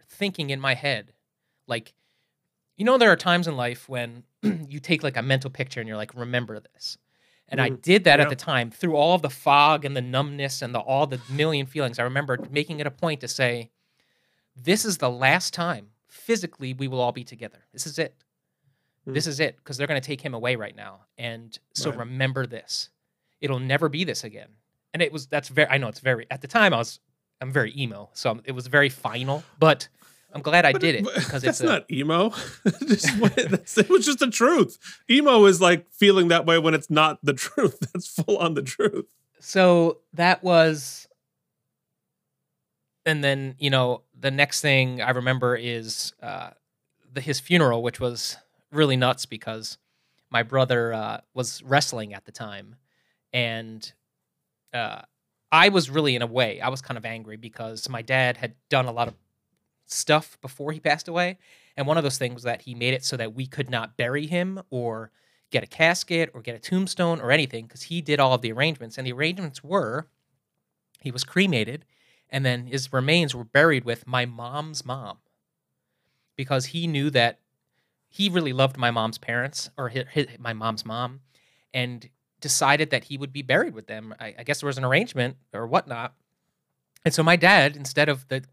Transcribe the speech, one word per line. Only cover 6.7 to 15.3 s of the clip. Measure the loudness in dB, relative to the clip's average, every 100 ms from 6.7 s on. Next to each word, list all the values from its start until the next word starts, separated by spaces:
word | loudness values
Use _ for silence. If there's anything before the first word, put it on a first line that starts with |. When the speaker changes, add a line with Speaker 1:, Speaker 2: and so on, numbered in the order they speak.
| _ -14 -14 _ _ _ _ -8
Speaker 1:
And | -2
I | -2
Speaker 2:
Mm, | -2
Speaker 1:
did | 4 6 8
that | 8
at | 6
Speaker 2:
yeah. |
Speaker 1:
the | 0
time | -2 -2 -2
through | -4 -2 2
all | 4
of | 2
the | 0
fog | -2 2 6 6 4
and | -2 -6
the |
numbness | -2 -2 -2 -4 -6 -6
and | -6
the, | -6
all | -2 0 0
the | -4 -6
million | -2 0 0 -4
feelings. | -4 -4 -2
I |
remember | -2 -2 -2 -6 -4
making | -4 -4 -6
it | -8
a |
point | -4 -4 -4
to | -6
say, | 0 0 0 -8 _ _ _ _ _ _ _ _ -6
"This | 0 0 0
is | -2
the | -4
last | 2 2